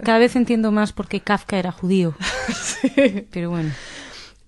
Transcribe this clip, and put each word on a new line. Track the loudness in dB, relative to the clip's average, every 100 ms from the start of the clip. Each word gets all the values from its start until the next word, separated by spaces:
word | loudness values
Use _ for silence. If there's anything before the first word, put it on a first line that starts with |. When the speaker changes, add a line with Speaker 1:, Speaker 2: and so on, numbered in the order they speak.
Speaker 1:
cada | 2 4
vez | 6 4
entiendo | 2 2 2
más | 2 0
por | -2 -6
qué | -4
Kafka | 0 -2 0 -2
era | -2
judío. | -2 0 2 2 0
Speaker 2:
<laughs> | -6 -4 -4 -6
Sí. | -6 -2 0 4 2 2 -8
Speaker 1:
Pero | -6 -4
bueno. | -2 -4 -6 -12 -18 -18 -18 -20 -20